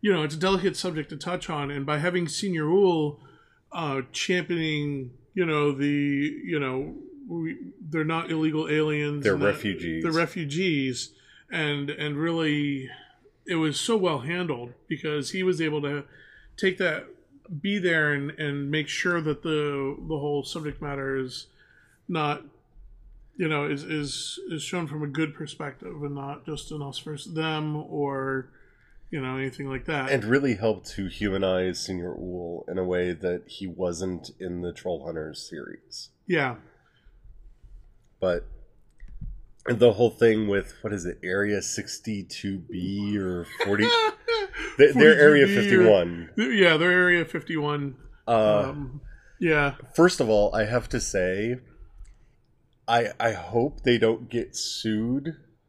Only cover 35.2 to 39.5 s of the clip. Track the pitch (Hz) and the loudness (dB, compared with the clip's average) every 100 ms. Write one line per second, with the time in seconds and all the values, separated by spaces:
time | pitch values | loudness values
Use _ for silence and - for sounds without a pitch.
35.2 | 78 73 - 80 - - _ - - _ | -10 -12 -14 -14 -14 -18 _ -18 -18 _
36.2 | - 170 135 120 - _ _ _ - - | -2 0 0 -4 -16 _ _ _ -20 -20
37.2 | - - - - - - - _ _ _ | -20 -20 -20 -20 -20 -20 -20 _ _ _
38.2 | 95 85 - - - _ _ _ - - | -2 -2 -4 -16 -20 _ _ _ -16 -12
39.2 | - - - | -12 -12 -16